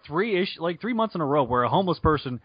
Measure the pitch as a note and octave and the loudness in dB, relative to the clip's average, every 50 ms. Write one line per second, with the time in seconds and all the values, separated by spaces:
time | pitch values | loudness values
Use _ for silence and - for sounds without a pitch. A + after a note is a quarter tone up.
0 | - - D3 F3 G#3+ A#3 G3 F3 F#3+ - - - D#3+ F3 F3 - - A#3 B3 A3 | -14 -6 -2 -2 0 0 0 0 0 -2 -4 -4 -4 -4 -4 -4 -6 -4 -2 -2
1 | A3+ G#3+ - F3+ D#3 C3+ C#3+ D3+ B2+ A2+ B2 B2 B2 A2+ C3 F3+ G3 F3+ D#3+ - | -2 -2 -2 -2 0 2 2 2 2 2 2 2 2 2 2 2 2 0 -2 2
2 | - D#3+ D3+ C#3 - C3 B2 A2+ | 2 2 2 2 -2 -6 -8 -8